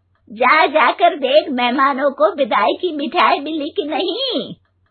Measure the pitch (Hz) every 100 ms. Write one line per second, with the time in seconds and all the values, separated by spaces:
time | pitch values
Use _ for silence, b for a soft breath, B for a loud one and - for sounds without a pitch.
0 | _ _ _ 214 247 302 330 302 254 349
1 | 349 339 262 285 - 247 240 240 269 262
2 | 285 269 302 - 262 277 220 370 359 302
3 | 277 339 233 359 285 320 285 381 294 294
4 | 381 381 539 359 185 196 _ _ _